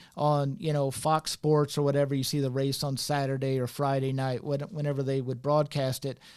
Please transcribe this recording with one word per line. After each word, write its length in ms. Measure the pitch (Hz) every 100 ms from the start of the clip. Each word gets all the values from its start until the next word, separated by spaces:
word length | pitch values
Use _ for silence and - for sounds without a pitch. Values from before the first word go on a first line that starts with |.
| - -
on, 400 | 147 147 143 135
you 140 | 160
know, 180 | 147 135
Fox 400 | - 156 156 -
Sports 460 | - 151 151 143 -
or 40 |
whatever, 320 | 143 139 139
you 100 | 139
see 160 | 127 147
the 100 | 135
race 320 | 131 139 135
on 120 | 143 135
Saturday 640 | - 143 135 135 135 131
or 80 | 123
Friday 460 | - 139 135 135
night, 320 | 131 131 127
when-, 160 | 147 143
whenever 400 | 143 151 147 139
they 180 | 135 135
would 220 | 127 127
broadcast 600 | 143 151 147 143 131 131
it. 140 | 139 - -